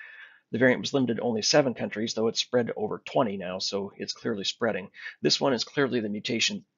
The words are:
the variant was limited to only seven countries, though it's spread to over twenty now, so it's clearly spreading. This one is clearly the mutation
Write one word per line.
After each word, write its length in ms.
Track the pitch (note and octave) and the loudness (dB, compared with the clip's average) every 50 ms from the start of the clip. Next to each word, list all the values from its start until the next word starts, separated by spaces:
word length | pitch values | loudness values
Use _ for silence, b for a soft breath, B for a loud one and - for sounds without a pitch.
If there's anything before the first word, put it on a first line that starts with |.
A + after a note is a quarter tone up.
| B B B B B B B B B B | B B B B B B B B B B
the 80 | - A2+ | 0 4
variant 220 | B2+ B2+ B2 - | 6 6 6 4
was 140 | - - - | 0 0 0
limited 240 | C#3 C3 A#2 A#2 G2+ | 2 2 2 0 0
to 40 | - | 0
only 200 | A#2+ A2+ A2 G#2 | 0 0 0 0
seven 320 | - - D3+ C#3+ C3 A2+ | 4 4 6 4 4 0
countries, 400 | - A#2+ G#2 - G#2 A2 A#2 - | -2 -6 -6 -4 -4 -4 -4 -2
though 120 | A#2 A2 | 0 0
it's 140 | A2+ G#2 - | 0 0 0
spread 280 | - - - B2 A#2 A#2 | -4 0 2 0 0 0
to 60 | - | -2
over 280 | - G#2+ G2+ F2+ F2+ - | -4 -4 -4 -4 -6 -8
twenty 320 | - - D3 C3+ G#2+ G2 | -2 0 2 2 2 0
now, 220 | G2 F2+ F2+ F#2 F#2+ | -4 -6 -6 -6 -4
so 320 | - - - G2 G2 G2 - | -4 -4 -4 -4 -4 -4 -8
it's 180 | - - G#2+ - | -10 -8 -8 -8
clearly 300 | - - B2 A#2 G2+ F#2+ | -6 -4 -4 -4 -2 -4
spreading. 460 | - - - A#2+ A2+ G2+ F#2+ G2+ G2 B B B B B B | -6 -4 -2 -2 -2 -2 -2 -6 -8 B B B B B B
This 200 | - D3 - - | 0 0 2 2
one 120 | C#3+ C#3 C3 | 2 2 2
is 100 | A2+ - | 0 -2
clearly 380 | - - D3+ C#3 B2 A#2 B2 | -2 0 0 2 2 2 0
the 80 | G#2+ G#2+ | 0 0
mutation 560 | G2+ G#2 - - A#2+ A#2 - - - G2 - _ _ | -4 -4 -4 -2 0 2 2 0 0 -2 -8 _ _